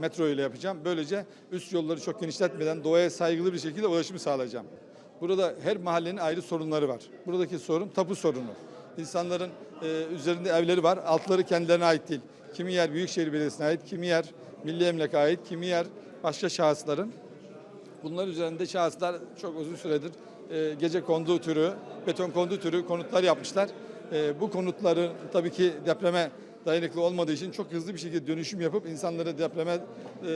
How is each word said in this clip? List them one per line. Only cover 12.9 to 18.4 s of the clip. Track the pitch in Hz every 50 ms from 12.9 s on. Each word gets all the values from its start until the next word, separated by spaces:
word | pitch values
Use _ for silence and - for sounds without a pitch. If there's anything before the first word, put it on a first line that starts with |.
| 147
Büyükşehir | 165 185 - - 180 165 156 147
Belediyesi'ne | 151 151 147 - - 151
ait, | 151 165 170 170
kimi | - - 165 175
yer | 175 170 165 165 160 - - - - - - -
Milli | 151 160 170 180
Emlak'a | 175 170 165 156 139 - 147
ait, | 147 151 170 175 - -
kimi | 175 165 170
yer | 180 180 170 170 - - - - - - - -
başka | 165 147 - - 175
şahısların. | - - 170 151 147 147 - - 147 143 196 226 233 - - - - - - - - - - - - - - - - - -
Bunlar | 156 160 175 196 190
üzerinde | 170 160